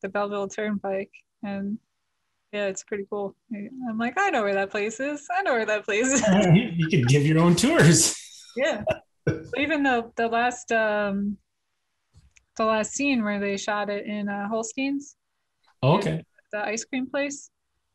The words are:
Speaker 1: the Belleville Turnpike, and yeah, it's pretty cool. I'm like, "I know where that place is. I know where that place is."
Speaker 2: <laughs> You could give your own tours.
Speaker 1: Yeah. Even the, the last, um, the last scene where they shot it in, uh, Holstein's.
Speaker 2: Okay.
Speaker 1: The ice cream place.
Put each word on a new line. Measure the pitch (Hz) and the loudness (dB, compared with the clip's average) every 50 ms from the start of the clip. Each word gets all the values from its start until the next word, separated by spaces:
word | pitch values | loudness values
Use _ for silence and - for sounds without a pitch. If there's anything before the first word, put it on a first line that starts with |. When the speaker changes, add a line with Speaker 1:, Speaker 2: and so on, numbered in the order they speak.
Speaker 1:
the | - 196 | -8 -6
Belleville | - 208 208 202 208 202 196 196 | -4 -2 -2 -2 -2 -4 -6 -6
Turnpike, | - - 214 214 208 202 - 196 190 190 202 - - - _ _ _ _ | -6 -6 -4 -4 -4 -4 -4 -4 -4 -4 -6 -8 -14 -20 _ _ _ _
and | - 202 196 196 196 202 214 226 _ _ _ _ _ _ _ _ _ _ _ _ _ _ | -10 -8 -8 -6 -6 -6 -8 -8 _ _ _ _ _ _ _ _ _ _ _ _ _ _
yeah, | - 208 202 | -6 -4 -4
it's | 196 190 - - | -4 -4 -6 -8
pretty | - 214 202 196 - | -8 -6 -6 -6 -6
cool. | 214 202 202 196 - _ _ - 220 202 202 233 269 262 254 240 | -6 -6 -6 -6 -10 _ _ -12 -12 -12 -12 -12 -12 -10 -8 -6
I'm | 220 220 | -4 -4
like, | 233 247 - 370 | -4 -2 0 0
"I | 403 392 | 0 2
know | 330 240 | 2 0
where | 208 202 196 | 0 0 0
that | 196 196 190 | 0 -2 -2
place | - 214 202 220 220 - | -2 -4 -4 -4 -4 -4
is. | 269 285 294 285 - - 349 | -6 -6 -6 -8 -6 -4 -4
I | 370 | -2
know | 403 339 | 0 0
where | 262 226 220 | 0 0 0
that | 214 214 208 - | 0 -2 -2 -2
place | - 202 214 254 262 | -2 0 2 2 2
is." | 277 247 | 2 2
Speaker 2:
<laughs> | - 208 185 196 196 180 160 196 247 214 170 | 4 4 6 6 6 8 6 6 6 2 0
You | 170 160 160 | -2 0 2
could | 190 160 123 120 | 2 2 4 4
give | 139 147 139 | 4 4 4
your | 156 156 160 | 4 4 6
own | 170 175 175 | 6 6 6
tours. | 170 - 277 330 311 170 165 160 - - - - - - - - - - - - | 4 4 4 6 6 8 8 8 6 4 2 -2 -6 -12 -18 -20 -20 -20 -10 -4
Speaker 1:
Yeah. | - 269 320 285 208 208 - - - - _ _ _ - - - 156 160 - - | -2 -2 -2 -2 -2 -4 -4 -4 -6 -8 _ _ _ -4 -4 -4 -4 -6 -8 -6
Even | 254 294 285 320 294 | -4 -2 0 0 0
the, | 277 269 254 233 233 233 - | 2 2 2 0 -2 -4 -4
the | - 233 226 | -4 -2 0
last, | 226 233 240 247 240 - - - | 0 0 0 0 -2 -4 -4 -2
um, | 233 226 220 214 208 208 208 202 196 196 202 202 202 - _ _ _ _ _ _ _ _ _ _ _ _ _ _ _ - - _ _ _ _ _ _ | 0 2 2 2 0 0 0 -2 -2 -2 -4 -4 -6 -8 _ _ _ _ _ _ _ _ _ _ _ _ _ _ _ -20 -20 _ _ _ _ _ _
the | - 226 | -2 0
last | 220 220 220 208 - | 0 2 0 -2 -4
scene | - - 277 285 269 240 214 | -4 -2 -2 0 0 0 0
where | 208 208 202 | -2 -2 -2
they | 202 202 196 | -2 -4 -4
shot | 196 - - 208 208 208 208 | -4 -4 -4 -2 -2 -2 -4
it | 202 202 - | -6 -6 -6
in, | 214 208 208 202 202 | -8 -8 -6 -6 -6
uh, | 202 202 202 202 | -6 -6 -6 -4
Holstein's. | 226 220 226 226 - 269 269 277 285 277 285 - - _ _ _ _ _ _ _ _ _ _ _ _ _ | -4 -4 -6 -6 -6 -4 -4 -4 -4 -4 -8 -10 -18 _ _ _ _ _ _ _ _ _ _ _ _ _
Speaker 2:
Okay. | - 135 170 202 202 175 - 165 - _ _ _ _ _ | 2 2 4 4 2 -2 -4 -6 -8 _ _ _ _ _
Speaker 1:
The | - 208 208 | -8 -6 -4
ice | 208 214 226 - | -4 -4 -6 -6
cream | - - 254 262 - | -6 -6 -6 -4 -4
place. | - 285 285 285 285 - - - _ _ _ _ _ _ _ _ | -4 -4 -4 -4 -6 -10 -16 -20 _ _ _ _ _ _ _ _